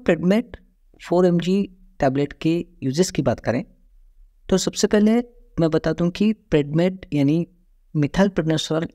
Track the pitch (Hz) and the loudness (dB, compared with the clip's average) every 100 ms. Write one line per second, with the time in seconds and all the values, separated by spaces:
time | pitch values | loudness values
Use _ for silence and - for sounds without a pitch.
0 | - 165 175 214 247 - _ _ _ _ | 4 2 2 2 0 -12 _ _ _ _
1 | - 175 185 170 165 196 202 - - _ | -2 2 4 2 2 0 -2 -8 -20 _
2 | 139 135 143 - 160 170 - _ 135 143 | 0 0 -4 -2 -2 -2 -4 _ -4 0
3 | 185 - 131 110 - 113 - _ _ _ | 0 0 -2 -2 -2 -4 -6 _ _ _
4 | - _ - _ - 185 - - 208 214 | -20 _ -20 _ -2 -2 -2 -2 0 2
5 | 214 233 240 - - - 165 160 165 160 | 2 2 -2 -12 -12 -2 0 0 -2 -2
6 | 175 - 208 208 _ 151 143 151 185 190 | -2 0 -2 -2 _ -2 0 0 0 -2
7 | - 147 139 165 165 _ _ _ _ 151 | -6 -2 0 0 -4 _ _ _ _ -4
8 | 147 - 202 196 160 156 - 160 165 | -2 2 0 0 -2 -2 -2 -4 -4